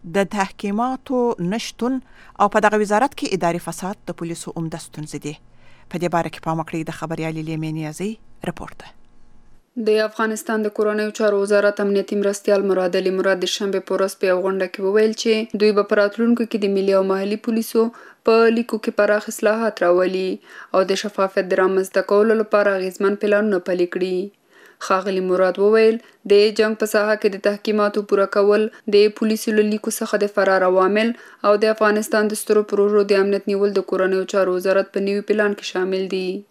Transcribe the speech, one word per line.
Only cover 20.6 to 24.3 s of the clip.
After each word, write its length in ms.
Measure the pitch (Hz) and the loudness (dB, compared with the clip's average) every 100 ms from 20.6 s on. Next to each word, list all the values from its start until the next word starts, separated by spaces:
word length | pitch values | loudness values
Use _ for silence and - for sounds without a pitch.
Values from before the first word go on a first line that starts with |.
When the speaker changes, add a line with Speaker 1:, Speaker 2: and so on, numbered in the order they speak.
| - | -2
Speaker 2:
او 80 | 185 190 | 0 0
د 100 | 190 | -2
شفافیت 500 | 208 - 190 202 185 | -4 -2 -2 -2 0
د 100 | 190 | 2
رامنځته 480 | 185 190 190 190 185 | 2 2 0 -4 2
کولو 300 | 202 220 220 | 2 4 2
لپاره 320 | 208 208 202 190 | 2 2 2 0
اغیزمن 400 | 185 185 196 202 | -4 -2 -2 0
پلانونه 400 | 208 208 214 185 180 | 0 2 2 0 -2
پلي 180 | 180 175 | -2 -2
کړي. 220 | 190 185 180 202 | -2 -2 -2 -6